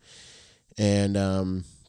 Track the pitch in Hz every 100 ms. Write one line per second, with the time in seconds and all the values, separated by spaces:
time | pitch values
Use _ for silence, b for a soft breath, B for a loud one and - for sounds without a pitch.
0 | b b b b b b b - 104 101
1 | 101 98 98 95 92 92 - -